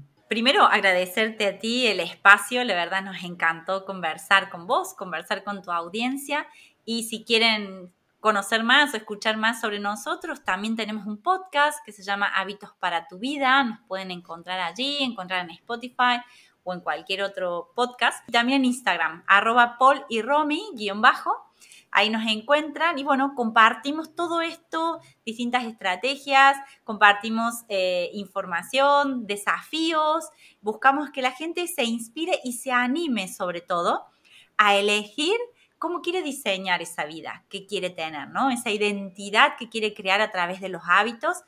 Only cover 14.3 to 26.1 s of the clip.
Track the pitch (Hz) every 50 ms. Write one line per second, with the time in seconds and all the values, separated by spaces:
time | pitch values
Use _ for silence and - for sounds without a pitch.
14.3 | 165 170 170 175 185 185 180 170 175 196 254 277 285 285 269 254 226 - 185 180
15.3 | 190 180 180 170 175 - _ _ 233 233 247 247 - - 247 247 240 240 240 -
16.3 | - - _ _ _ _ _ 180 180 180 175 165 151 156 165 - 196 190 196 196
17.3 | 196 190 185 180 175 170 170 - _ - 247 247 247 - 233 233 226 - - -
18.3 | 233 233 233 247 269 277 262 247 247 - - 202 180 170 165 156 160 170 - -
19.3 | 190 202 214 226 233 247 240 240 240 - 262 269 285 277 262 - 233 226 214 240
20.3 | 285 302 311 294 294 330 415 440 339 220 214 196 196 208 220 262 302 - - 330
21.3 | 427 466 - _ _ _ - - - - _ _ - - 208 220 220 220 220 226
22.3 | 214 214 214 - 285 302 311 302 285 302 311 330 339 262 277 294 277 254 269 277
23.3 | 277 - 240 220 220 233 220 226 240 240 - 277 294 320 320 311 - - 349 339
24.3 | 339 330 330 339 302 - _ _ - 320 330 330 320 320 - - _ _ _ 226
25.3 | 220 226 247 240 240 247 247 226 220 - - 190 180 185 185 262